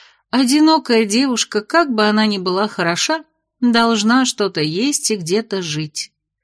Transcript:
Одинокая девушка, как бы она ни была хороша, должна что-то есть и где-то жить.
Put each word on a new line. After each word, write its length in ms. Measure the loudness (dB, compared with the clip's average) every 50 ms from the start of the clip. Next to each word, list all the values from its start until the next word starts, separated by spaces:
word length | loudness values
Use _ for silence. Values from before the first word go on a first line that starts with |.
| -20 _ _ _ _ -4
Одинокая 720 | -2 0 0 2 2 4 4 4 4 2 2 2 2 2 2
девушка, 560 | 2 0 0 0 0 0 -4 -4 -4 -4 -6
как 340 | -4 0 0 0 0 2 0
бы 100 | 0 2
она 220 | 2 2 2 2
ни 120 | 0 0 -2
была 280 | -4 -2 -2 -2 -2
хороша, 580 | -4 -2 -2 -2 -2 -2 -2 -2 -4 -4 -4 -6 _ _ _ _ _ _ -2
должна 640 | 0 2 2 4 2 2 2 2 2 2 2 2 2
что-то 360 | 0 -2 -2 -4 -2 -2 -2
есть 520 | -4 -2 -2 -2 -2 -2 -2 -2 -2 -4
и 40 | -4
где-то 460 | -4 -2 -2 -2 -2 -2 -4 -6 -6
жить. 500 | -6 -6 -6 -6 -8 -8 -10 -12 -14 -14 _ _ _ _ _ _